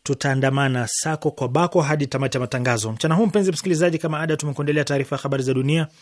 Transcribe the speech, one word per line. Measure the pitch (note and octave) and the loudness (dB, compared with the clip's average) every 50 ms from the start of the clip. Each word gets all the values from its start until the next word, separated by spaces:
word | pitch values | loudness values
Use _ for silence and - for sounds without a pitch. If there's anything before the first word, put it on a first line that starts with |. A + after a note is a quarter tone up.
| _ | _
tutaandamana | - C#3 - - C#3+ C3+ C3+ C3+ C3+ C3+ C#3 C#3 C3+ B2+ B2 A#2+ A2 | -4 -4 -2 0 0 0 2 2 2 2 2 2 2 0 0 -2 -2
sako | - - - E3 D#3 D3+ - D3+ | -4 -4 -2 -2 -4 -2 -2 -4
kwa | - - C3+ B2 | -2 -2 -4 -2
bako | B2 D#3 F3 F3 - F3+ | 0 0 0 2 2 2
hadi | D#3 C#3+ D3+ D3+ C#3+ | 2 2 0 0 -2
tamati | C3 - C3 C3+ C3 - | -2 -2 -2 -2 -2 -2
ya | C3 | -2
matangazo. | B2+ A#2 - B2+ B2 B2+ A#2+ A2 G#2 A2+ A2+ | -4 -2 -2 -2 0 0 0 0 0 -4 -4
Mchana | A2+ - D#3+ D#3+ | -2 0 2 2
huu, | F#3 A#3 | 4 2
mpenzi | G#3 D#3+ G#3 G3 F#3+ E3 | 2 2 2 2 2 0
msikilizaji, | - - F#3 E3+ D3+ F3 F3 D#3+ D#3 | 0 0 0 2 2 2 2 2 0
kama | - D#3+ D#3 D3+ | -2 -2 -2 -2
ada, | D#3+ D#3+ D#3 | -2 -2 -2
tumekuandalia | D3 D3 D3 C3+ - C#3+ C#3+ D3 D3+ C#3+ | -2 -2 -4 -4 -2 -2 0 0 0 0
taarifa | - C#3+ C#3 C3+ - C#3+ | 2 0 0 0 -2 -4
ya | C3 - | -4 -2
habari | C3+ C#3 C3+ B2+ | -2 -2 0 0
za | C3 B2+ | 0 0
dunia, | B2+ C3+ C#3 D#3 E3 D#3 D#3 - - | 2 2 2 2 2 0 -2 -6 -14